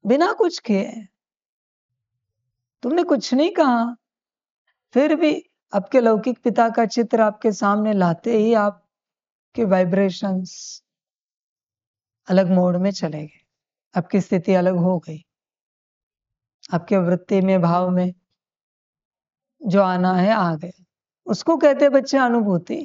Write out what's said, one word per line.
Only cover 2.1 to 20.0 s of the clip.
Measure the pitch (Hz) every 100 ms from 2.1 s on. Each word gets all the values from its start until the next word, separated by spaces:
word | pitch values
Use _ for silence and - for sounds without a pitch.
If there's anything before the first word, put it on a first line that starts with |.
| _ _ _ _ _ _ _
तुमने | 240 330
कुछ | 349 277 -
नहीं | 247 330
कहा, | 392 294 240 233 240 _ _ _ _ _ _ _ _ _ 240
फिर | 294 311
भी | 311 294 - _ _
आपके | 208 190 262
लौकिक | 226 220 214 240
पिता | 240 214 233
का | 233 226
चित्र | - 226 226
आपके | 214 208 226
सामने | 202 202 208 214
लाते | 208 180 165 - 233
ही | 220 233
आपके | 208 196 _ _ _ _ _ _ _ - 220
vibrations | 185 180 190 196 180 202 185 185 - - - _ _ _ _ _ _ _ _ _ _ _ _ _ _ -
अलग | 185 185
मोड | 185 180 175
में | 196
चले | 190 160 151
गए, | 151 _ _ _ _ _ _ -
आपकी | 165 202
स्थिति | 180 190 180
अलग | 185 180 180
हो | 175 180
गई, | - 156 _ _ _ _ _ _ _ _ _ _ _ _ _ _ -
आपके | 170 170 196
वृत्ति | 175 180 - 196
में, | 185 190
भाव | 170 175 185
में | 180 180 180 _ _ _ _ _ _ _ _ _ _ _ _ _ _
जो | 262 190
आना | 190 180